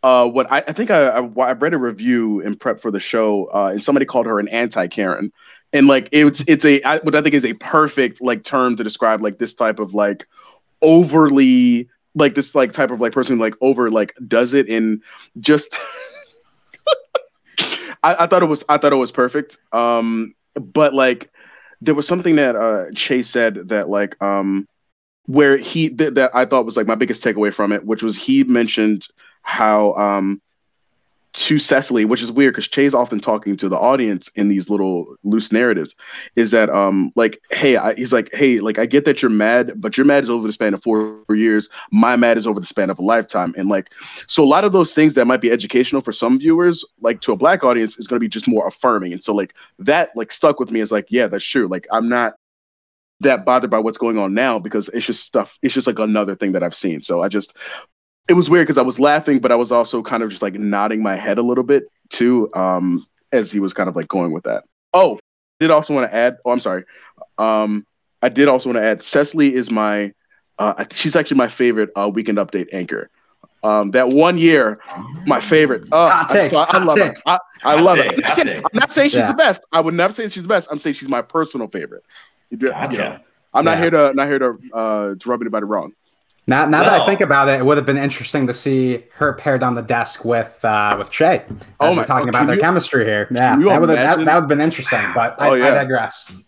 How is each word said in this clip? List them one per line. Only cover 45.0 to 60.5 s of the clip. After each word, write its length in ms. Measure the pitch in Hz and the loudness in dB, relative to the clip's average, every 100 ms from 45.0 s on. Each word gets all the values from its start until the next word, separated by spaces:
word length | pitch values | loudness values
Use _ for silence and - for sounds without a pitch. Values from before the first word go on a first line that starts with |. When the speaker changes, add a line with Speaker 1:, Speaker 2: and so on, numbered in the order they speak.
| 156 139 | 2 4
Speaker 1:
that 100 | 120 | 2
might 160 | 127 | 2
be 100 | 117 | 2
educational 520 | 117 110 127 127 139 | 0 0 0 0 -2
for 80 | 127 | -4
some 260 | 107 117 131 | -4 0 2
viewers, 480 | 151 165 175 170 - _ | 2 2 2 0 -8 _
like, 180 | 117 117 | -4 -2
to 100 | - | -4
a 40 | 101 | 0
black 280 | 147 185 | 2 2
audience, 340 | 131 120 113 - | 2 0 -2 -6
is 80 | 113 | -6
gonna 140 | 120 | -4
be 100 | 113 | -4
just 180 | 110 113 | -4 -2
more 200 | 110 82 | 0 -2
affirming. 440 | - 127 110 90 | -2 0 0 -4
And 120 | 87 | -8
so, 100 | - | -4
like, 220 | 101 92 _ - _ | -4 -4 _ -20 _
that, 320 | 98 156 170 117 | 0 0 0 -6
like, 160 | 113 | -10
stuck 280 | - 156 143 | 0 0 0
with 100 | 123 | -4
me 120 | 113 | -4
as, 100 | 107 | -2
like, 160 | 107 - | -4 -2
"Yeah, 180 | 120 110 | -2 0
that's 160 | 98 | -4
true." 240 | - 139 101 | -4 -2 -2
Like, 200 | 92 - | -4 -4
I'm 180 | 110 117 | -2 -2
not 260 | 123 117 - _ _ _ _ _ _ _ _ | -2 -2 -6 _ _ _ _ _ _ _ _
that 220 | 139 123 | 0 2
bothered 280 | 98 127 123 | 2 0 2
by 80 | 110 | 0
what's 180 | 110 110 | -2 -2
going 220 | 120 110 | -2 -2
on 160 | 98 101 | -2 0
now 240 | 131 113 | -2 -2
because 280 | 92 110 98 | -4 -6 -6
it's 180 | 117 - | -8 -6
just 180 | 113 - | -8 -4
stuff, 320 | 127 98 _ | -4 -4 _
it's 100 | 135 | -4
just, 140 | 135 127 | -2 -4
like, 100 | 107 | -2
another 380 | 107 107 101 95 | -2 0 -2 -4
thing 160 | 101 | -4
that 100 | 92 | -2
I've 140 | 87 - | -4 -4
seen. 260 | 95 78 | -6 -6
So 220 | - 85 | -4 -2
I 40 | 95 | -2
just, 280 | 101 - _ - - - _ _ _ - | -4 -8 _ -18 -18 -20 _ _ _ 2
it 40 | |
was 160 | 175 151 | 2 4
weird 180 | 175 156 | 2 4
'cause 100 | 139 | 2
I 40 | |
was 180 | 127 123 | 0 2
laughing, 400 | 139 151 156 135 | 2 2 2 0
but 120 | 113 | 2
I 40 | 117 | 0
was 160 | 117 | 2
also 300 | 120 117 120 | 0 0 -4
kind 220 | 104 120 | -6 -6
of 60 | 110 | -6
just, 120 | 92 | -6
like, 140 | 101 | -8